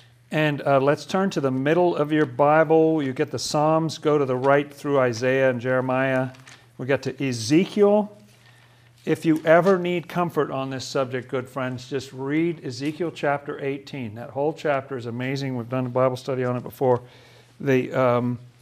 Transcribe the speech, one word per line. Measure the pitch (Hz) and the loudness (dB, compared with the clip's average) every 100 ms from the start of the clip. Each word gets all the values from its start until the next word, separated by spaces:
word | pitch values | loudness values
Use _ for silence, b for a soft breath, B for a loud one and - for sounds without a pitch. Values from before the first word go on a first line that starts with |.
| B B _ | B B _
And, | 156 151 139 143 | -2 0 0 2
uh, | 139 | 2
let's | 135 147 - | 4 0 -2
turn | 190 196 | -2 0
to | 170 | 0
the | 135 | -2
middle | 131 139 170 175 170 | 0 0 2 2 0
of | 151 | 0
your | 156 143 | 0 0
Bible. | 120 143 156 156 160 160 160 | 2 4 4 6 4 4 2
You | 135 | -2
get | 131 147 | -2 -4
the | 123 | -4
Psalms, | - 151 156 160 160 - | -4 0 2 2 0 -2
go | 151 147 | 0 2
to | 131 | 2
the | 127 | 2
right | 135 143 147 | 4 4 2
through | - 147 139 | -6 0 2
Isaiah | 127 110 127 135 131 | 2 2 0 2 2
and | 120 | 0
Jeremiah. | 127 127 131 131 135 131 131 B B B B - | 0 0 0 0 0 0 -2 B B B B -8
We | 131 | -2
get | 139 | -2
to | 131 - 135 | -2 -4 -4
Ezekiel. | 120 110 156 190 208 202 208 208 - - b b b b b b b - | -4 2 2 2 2 4 4 0 -8 -20 b b b b b b b -4
If | 156 | 0
you | 165 156 165 | 2 2 4
ever | 170 180 185 | 6 6 2
need | 175 175 - | 0 -4 -4
comfort | 180 175 156 143 | -4 -2 0 -2
on | 135 135 | -4 -6
this | 131 | -8
subject, | - 143 127 127 120 | -4 -4 -2 -4 -6
good | 131 120 | -6 -6
friends, | 139 127 127 - | -6 -6 -8 -8
just | 135 131 | -8 -8
read | 131 139 151 170 165 147 | -8 -4 0 0 -2 -8
Ezekiel | 117 143 151 165 | -8 -6 -4 -6
chapter | - 147 143 147 147 | -4 -2 -2 -4 -8
eighteen. | 139 139 - 143 113 110 | -6 -6 -10 -10 -10 -10
That | 120 | -10
whole | 135 151 | -4 -4
chapter | 156 156 139 131 131 | -2 -2 -2 -4 -8
is | 117 | -8
amazing. | 120 127 139 135 127 | -6 -6 -4 -4 -6
We've | 113 | -4
done | 131 127 | -4 -2
a | |
Bible | 127 131 127 | 0 0 0
study | - 127 | -4 -4
on | 123 123 | -2 -4
it | |
before. | 110 - 131 120 B B B B B - | -8 -2 2 2 B B B B B -6
The, | 143 131 127 | 0 0 0
um, | 131 127 120 123 120 - b | 0 2 2 0 -6 -10 b